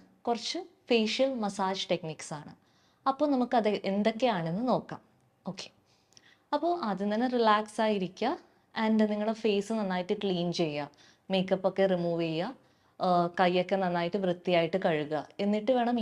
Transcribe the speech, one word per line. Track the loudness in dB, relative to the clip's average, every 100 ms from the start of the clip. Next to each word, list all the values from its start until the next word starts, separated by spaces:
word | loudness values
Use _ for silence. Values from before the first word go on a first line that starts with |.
| -12 _ -4
കുറച്ച് | -4 -4 -8 -10 _ 0
ഫേഷ്യൽ | 2 2 2 0 0 -4
മസാജ് | -2 -2 -2 -2 -2
ടെക്നിക്സ് | -4 -10 -10 -12
ആണ്. | -12 -20 _ _ _ _ -4
അപ്പോൾ | 0 2 2
നമുക്കത് | 2 2 2 0 0
എന്തൊക്കെയാണെന്ന് | 0 0 2 0 0 -2 -2 0
നോക്കാം. | 0 -2 -12 -16 _ _ _ -12
ഓക്കെ, | -12 -14 _ _ _ _ _ _ _ _ -2
അപ്പോൾ | 0 0 -2
ആദ്യം | -2 0 0
തന്നെ | 2 4
റിലാക്സ് | 4 4 2 0 0
ആയിരിക്കുക | 0 -2 -2 -2 -2 -8 _ _ -2 2
and | 4 4
നിങ്ങളുടെ | 2 -2 0 0
ഫേസ് | 0 0 -2
നന്നായിട്ട് | -2 -2 -2 -2
ക്ലീൻ | -2 0 0 0
ചെയ്യുക, | -2 -2 -8 -12 -20 _ -4
മേക്കപ്പ് | -2 0 -2 0
ഒക്കെ | 2 2 2
റിമൂവ് | 0 -2 -2
ചെയ്യുക, | -2 -6 -8 _ _ _ -4 2
ആ, | 2 2 2
കൈയൊക്കെ | 2 2 2 0
നന്നായിട്ട് | 0 0 -2 0
വൃത്തിയായിട്ട് | -2 -2 2 2 2 0 0
കഴുകുക. | 0 -2 -4 -6 -4
എന്നിട്ട് | 0 0 2 0
വേണം | 0 0